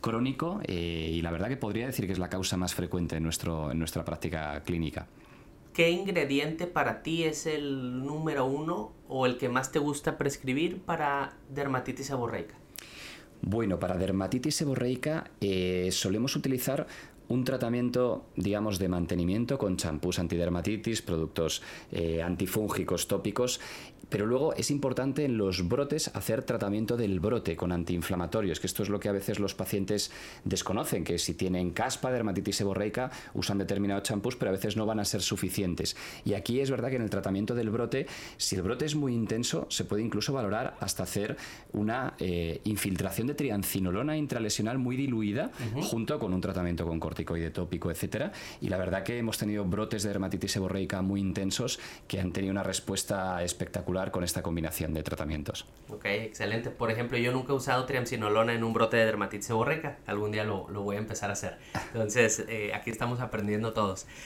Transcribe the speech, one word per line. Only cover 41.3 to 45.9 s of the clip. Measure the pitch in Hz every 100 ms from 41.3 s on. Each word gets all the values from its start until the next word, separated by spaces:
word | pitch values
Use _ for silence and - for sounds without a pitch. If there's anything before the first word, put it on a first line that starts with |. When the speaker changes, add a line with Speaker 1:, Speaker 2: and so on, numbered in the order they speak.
| - - - -
Speaker 1:
una, | 104 107 - - -
eh, | 90 85 82 -
infiltración | 107 104 101 90 95 - 123
de | 143
triancinolona | 139 101 95 98 92 95 147 156
intralesional | 147 120 107 - 107 131
muy | 123 127
diluida, | 139 117 104 110 233 - 117 123
Speaker 2:
Ujú. |
Speaker 1:
junto | 196